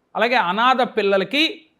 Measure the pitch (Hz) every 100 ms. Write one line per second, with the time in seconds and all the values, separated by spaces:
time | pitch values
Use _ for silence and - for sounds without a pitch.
0 | _ 180 226 240 175 196 247 254 240 -
1 | 202 196 190 277 320 - - _